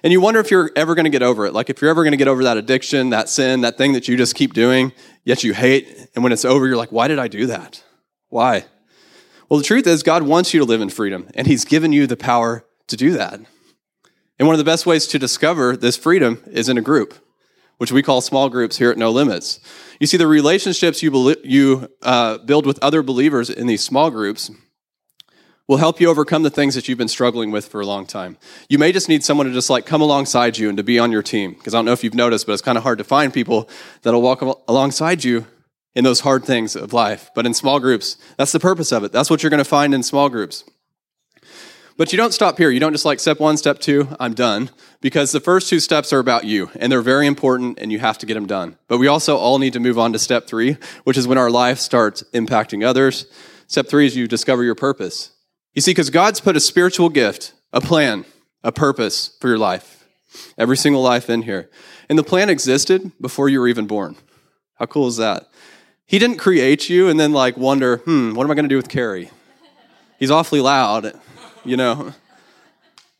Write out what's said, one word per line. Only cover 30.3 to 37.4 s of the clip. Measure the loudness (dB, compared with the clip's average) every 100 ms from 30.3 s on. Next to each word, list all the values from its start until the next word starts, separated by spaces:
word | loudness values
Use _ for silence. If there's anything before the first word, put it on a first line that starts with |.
| 0 0 0
you | -4
and | -2
to |
be | 0 2
on | 2
your | 0
team. | -2 -4 -4 -8
'Cause | -4
I | -2
don't | 0
know |
if | -2
you've | -2
noticed, | 0 0 0 -2
but |
it's | -4
kinda | -2 -2
hard | -2 -4
to | 0
find | 0 0
people | -2 -2 -2 -4 -14 -20 -6
that'll | 0 2
walk | 2 0
al-, | -4 -6 -2
alongside | 0 0 -2 -2 -2
you | -2 -4 -6 _ _ _ _ 0
in |
those | 2 2
hard | 0 0
things | 0 -2 -2 -8
of | -4
life. | 0 0 -4 -8
But | -4